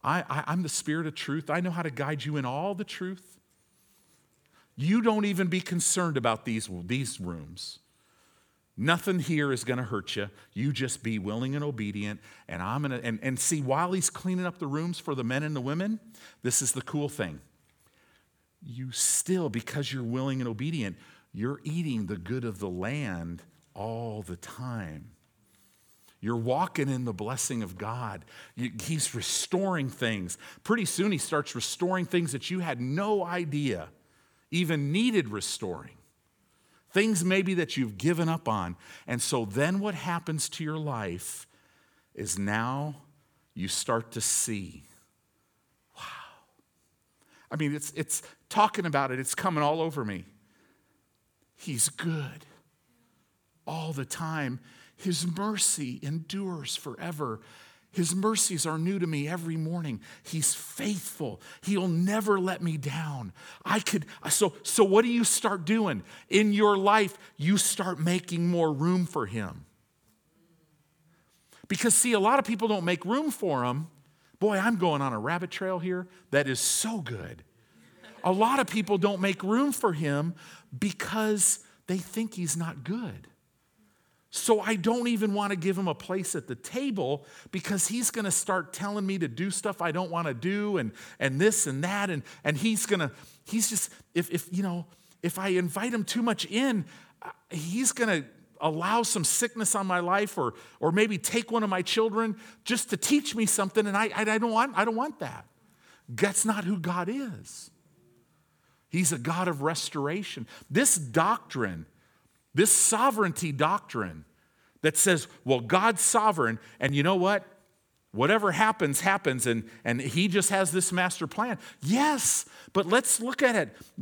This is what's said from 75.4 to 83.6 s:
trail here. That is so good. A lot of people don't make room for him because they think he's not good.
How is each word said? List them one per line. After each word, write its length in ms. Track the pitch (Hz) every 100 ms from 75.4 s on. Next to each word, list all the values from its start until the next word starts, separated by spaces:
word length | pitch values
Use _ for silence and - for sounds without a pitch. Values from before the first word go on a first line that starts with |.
| 175
trail 300 | - 190 185
here. 280 | 175 180 180 - _
That 180 | 139 139
is 120 | 127
so 400 | - - 220 226
good. 420 | 135 113 82 - - _ _ _ - - - -
A 80 | 175
lot 280 | 185 226 277
of 80 | 262
people 320 | 220 208 202
don't 200 | 202 196
make 220 | 196 190
room 300 | 185 220 285
for 220 | - -
him 420 | 160 156 143 156 170 - - - 131
because 840 | 202 - - 220 214 214 - - - _ -
they 100 | 185
think 380 | 180 - 226 202
he's 200 | 175 165
not 280 | 165 143
good. 440 | 131 214 220 95 - _ _ _